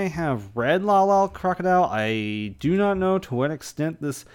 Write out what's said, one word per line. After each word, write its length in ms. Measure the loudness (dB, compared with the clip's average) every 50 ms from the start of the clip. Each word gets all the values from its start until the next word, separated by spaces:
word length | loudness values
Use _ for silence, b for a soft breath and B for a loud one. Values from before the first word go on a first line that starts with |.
| -2 -4
have 420 | -4 -4 -2 -2 -2 -4 -4 -6 -4
read 280 | -2 0 2 2 2 2
Lyle 220 | 2 4 4 4
Lyle 220 | 4 4 4 2 2
Crocodile. 600 | -2 -4 -4 -2 -2 -2 0 2 4 4 4 2
I 640 | 0 0 0 0 0 -2 -2 -4 -4 -4 -6 -8 -6 -4
do 160 | 0 0 2
not 220 | 2 2 2 0 0
know 220 | 0 0 0 0
to 160 | -2 -4 -2
what 160 | -2 -2 -2
extent 500 | -2 -6 -10 -10 -6 -4 -4 -4 -4 -6
this 240 | -6 -8 -8 -8 -12 -20